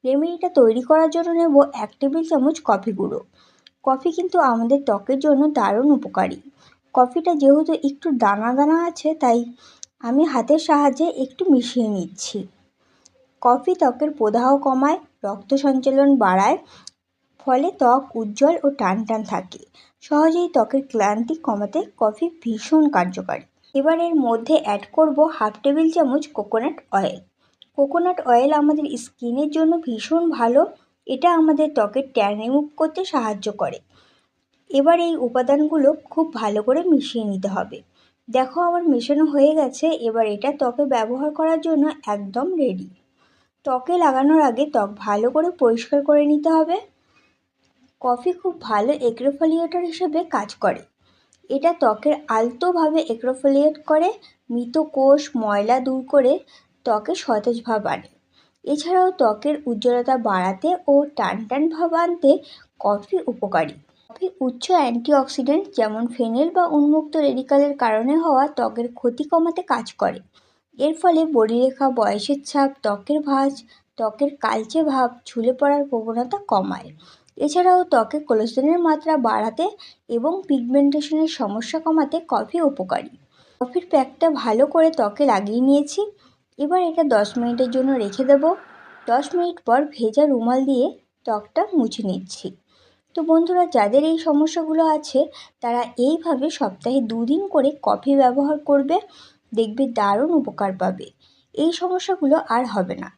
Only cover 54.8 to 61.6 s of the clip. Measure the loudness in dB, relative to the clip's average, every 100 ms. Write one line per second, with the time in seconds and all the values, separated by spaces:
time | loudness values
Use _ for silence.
54.8 | -2 2 4 4 2 -4 -2 -2 2 0
55.8 | 0 -6 0 2 4 0 -4 _ _ _
56.8 | -4 -2 -2 -6 -2 -2 -2 -4 -4 -4
57.8 | -4 -6 -10 _ _ _ _ _ -6 -4
58.8 | 0 2 2 2 0 0 -4 -4 -4 -2
59.8 | 0 0 0 -2 0 0 -2 -2 -2 -2
60.8 | 4 2 2 -4 -4 -4 -6 -2